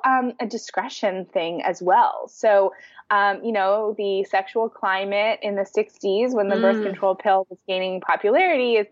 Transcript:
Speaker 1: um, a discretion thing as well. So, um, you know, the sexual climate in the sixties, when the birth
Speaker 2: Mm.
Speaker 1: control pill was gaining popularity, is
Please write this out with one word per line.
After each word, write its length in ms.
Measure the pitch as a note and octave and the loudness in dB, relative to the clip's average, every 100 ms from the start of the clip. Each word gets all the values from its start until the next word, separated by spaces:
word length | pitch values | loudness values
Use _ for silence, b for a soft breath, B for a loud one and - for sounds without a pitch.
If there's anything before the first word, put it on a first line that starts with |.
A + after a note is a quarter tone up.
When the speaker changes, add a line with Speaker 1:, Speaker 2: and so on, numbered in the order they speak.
Speaker 1:
um, 300 | C4+ C4 B3 A#3+ | 2 2 0 -4
a 80 | A3+ | -6
discretion 800 | A3+ - - A3 - G#3+ F#3+ | -8 -8 -6 -6 -4 -4 -4
thing 380 | F3 F#3 E3 E3+ | -4 -4 -4 -2
as 180 | - F3 | -4 -2
well. 480 | F3+ G3 - - - | 2 4 4 0 -10
So, 460 | - A3+ G3+ G3 B B B - | -2 4 4 4 B B B -2
um, 320 | G#3 G3+ G3 | 2 2 0
you 100 | A#3 | -2
know, 420 | G#3+ F#3+ G#3 G#3+ G#3+ | 0 0 0 -2 -4
the 280 | G3+ G3 | -2 -2
sexual 440 | G3 F#3+ F#3+ A#3 A3+ | 0 -2 -2 -2 -4
climate 680 | - G3+ F#3+ G3 G3+ A3 G#3+ | -2 -2 -2 -2 -2 0 -2
in 140 | G#3+ G3+ | -4 -4
the 80 | |
sixties, 720 | G3 - G#3+ _ G3+ G3 B3+ | -2 -2 -4 _ -2 0 0
when 140 | B3 D4 | 0 0
the 80 | G#3 | 2
birth 200 | F#3+ G#3+ | 2 2
Speaker 2:
Mm. 80 | |
Speaker 1:
control 300 | G3+ F#3+ G3 | -2 -2 -2
pill 320 | F#3+ G#3+ F#3+ F#3+ | 0 0 0 0
was 100 | F#3 - | -10 -6
gaining 360 | F#3 F#3 F#3 | -4 -4 -4
popularity, 720 | - - G3+ C4+ F#4 D4+ B3 A3+ | -2 0 2 2 2 2 2 0
is 100 | G#3 | 0